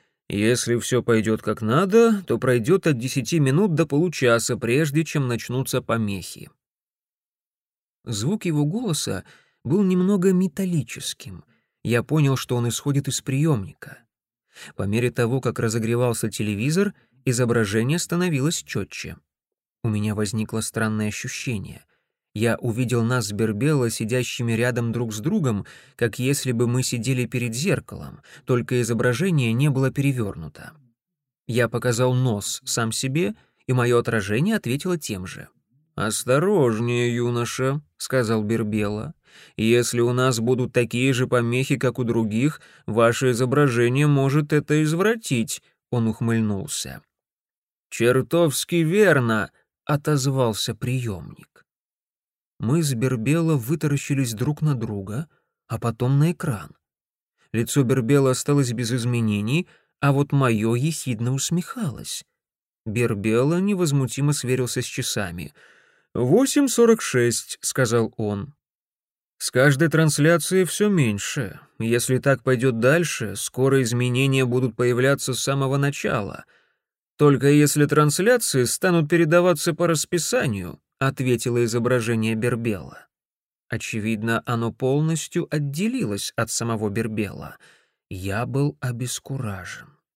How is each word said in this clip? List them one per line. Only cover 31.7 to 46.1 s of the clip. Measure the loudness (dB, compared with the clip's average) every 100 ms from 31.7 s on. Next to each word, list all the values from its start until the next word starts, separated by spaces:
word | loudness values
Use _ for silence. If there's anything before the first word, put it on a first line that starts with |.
| 0 -2 2 2
нос | 2 0 0 -4 -8 -6
сам | -4 -2
себе, | -4 -4 -2 -2 -4 _ _ -2
и |
моё | 0 4 2
отражение | 2 0 0 0 0 0
ответило | -2 -4 -2 -4
тем | -4 -8 -8
же. | -14 -18 _ _ _ _ -6
«Осторожнее, | -4 -2 2 2 4 4 4 2 0 0 0
юноша», — | 0 0 -2 -2 -2 -2 -2 -8 -14
сказал | -4 0 2 0
Бербелло. | 0 -2 -2 -2 -2 -4 -8 -14 _ -20 -12 -2
«Если | 2 4 2 2
у | 2
нас | 2 2 2
будут | 0 0 0
такие | 0 0 0 0
же | 0 2
помехи, | 2 2 0 0 0
как | 0 0
у |
других, | 0 0 0 0 0 -2 -14 -16 -4
ваше | 2 4 4 0
изображение | 0 2 2 2 2 2 2 4
может | 4 2 0 2
это | 0 2 0
извратить», — | 0 0 0 -2 -2 -2 -2 -6 _ _ _
он | -2
ухмыльнулся. | 0